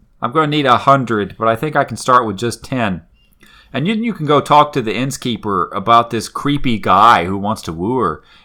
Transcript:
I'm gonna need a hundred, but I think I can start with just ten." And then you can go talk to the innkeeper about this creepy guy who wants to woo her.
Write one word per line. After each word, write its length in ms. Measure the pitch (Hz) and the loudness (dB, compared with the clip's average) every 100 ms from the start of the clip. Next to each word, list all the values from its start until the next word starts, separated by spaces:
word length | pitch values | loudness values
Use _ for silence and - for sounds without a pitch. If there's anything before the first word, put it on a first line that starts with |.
| _ - | _ -10
I'm 120 | 120 | -4
gonna 160 | 151 151 | -2 0
need 180 | 147 135 | 0 2
a 100 | 117 | 2
hundred, 600 | - 139 117 110 92 - | 4 2 2 -2 -2 -2
but 100 | 113 | 0
I 80 | 113 | 0
think 180 | 156 | -2
I 100 | 147 | -2
can 120 | 135 113 | -2 -4
start 300 | - 127 113 | 2 2 2
with 100 | 95 | -4
just 260 | 117 - | -6 -6
ten." 380 | - 131 107 85 _ _ _ _ _ _ _ | -8 -4 -2 -4 _ _ _ _ _ _ _
And 140 | 123 170 | -6 -2
then 180 | 220 | -2
you 80 | 233 | -4
can 140 | 185 147 | -4 0
go 140 | 147 | 0
talk 300 | 139 147 147 | 4 2 2
to 80 | 143 | 0
the 120 | 110 | -4
innkeeper 760 | 101 135 - 127 110 107 95 85 | -4 -4 -6 -6 -4 -4 -2 -4
about 380 | 101 98 117 120 | -4 4 4 4
this 180 | 113 - | -4 -6
creepy 500 | - 143 143 131 110 | -6 -4 0 0 0
guy 460 | 104 95 113 104 | 2 4 6 4
who 140 | 87 98 | 2 -4
wants 240 | 101 101 | -4 -6
to 100 | - | -6
woo 240 | 82 98 131 | -6 -4 -2
her. 240 | 95 78 _ _ | -2 -4 _ _